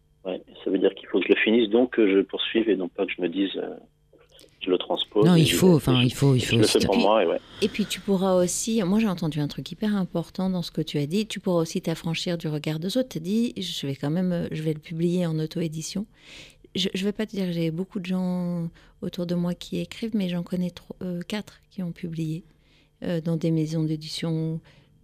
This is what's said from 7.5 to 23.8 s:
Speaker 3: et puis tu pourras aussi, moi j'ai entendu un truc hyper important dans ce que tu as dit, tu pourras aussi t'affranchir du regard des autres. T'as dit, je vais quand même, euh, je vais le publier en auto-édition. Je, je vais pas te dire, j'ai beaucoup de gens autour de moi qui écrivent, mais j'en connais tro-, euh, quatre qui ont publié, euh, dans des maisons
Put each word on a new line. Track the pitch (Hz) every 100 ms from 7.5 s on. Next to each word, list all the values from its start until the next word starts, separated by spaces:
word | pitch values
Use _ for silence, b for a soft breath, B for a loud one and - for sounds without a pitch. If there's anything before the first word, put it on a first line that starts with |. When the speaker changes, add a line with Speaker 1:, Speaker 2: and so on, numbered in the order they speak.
| -
Speaker 3:
et | 214
puis | - 196
tu | -
pourras | 202 190 190 185
aussi, | 180 - - 226
moi | 175 208
j'ai | 226
entendu | 180 160 151
un | 147
truc | - 135
hyper | - 214 208
important | 175 170 160 - 190
dans | 180
ce | 165
que | -
tu | 156 147
as | 143
dit, | 196 214
tu | 196
pourras | 190 170
aussi | 165 190
t'affranchir | 175 160 170 160 180 170
du | 160
regard | 151 156 156
des | 185 247
autres. | 254
T'as | 156
dit, | 165 220 240 -
je | 180 170 139
vais | 139
quand | 143
même, | 170 185
euh, | 175 -
je | 156
vais | 156
le | 156
publier | - 165 175 180 170
en | 156
auto-édition. | 156 170 165 156 160 - 220 B B B B B - 202
Je, | 185
je | 185
vais | 202
pas | 208 214
te | 196
dire, | 180
j'ai | 170 165
beaucoup | 160 190 208
de | 180
gens | 185 180 180 175 175 170 b b _
autour | 185 - 170
de |
moi | 175 175 175
qui | - 180
écrivent, | 170 - 226 214
mais | 185
j'en | 175
connais | 175 180 180
tro-, | - - -
euh, | 185 175 -
quatre | 214 - - _
qui | -
ont | 175
publié, | - 175 160 160 160 - b b b b _
euh, | - 170
dans | 165 165
des | 165
maisons | 160 156 165